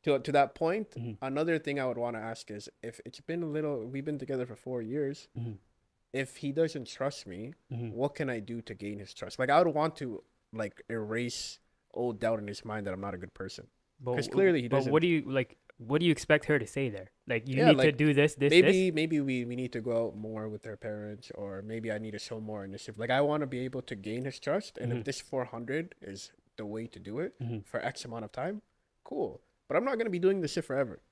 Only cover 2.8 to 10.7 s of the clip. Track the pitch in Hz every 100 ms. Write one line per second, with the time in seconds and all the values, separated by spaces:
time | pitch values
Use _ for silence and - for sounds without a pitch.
2.8 | 117 - - - - 170 160 151 151 135
3.8 | 113 135 151 143 127 135 123 107 127 123
4.8 | 110 143 139 143 - - 117 104 _ _
5.8 | _ _ _ 131 131 - 143 143 160 151
6.8 | 117 - 135 - 101 92 117 165 _ 120
7.8 | 117 113 143 - 139 120 101 117 - 101
8.8 | 101 104 95 - - - 127 147 170 147
9.8 | 156 160 131 104 _ _ _ 110 104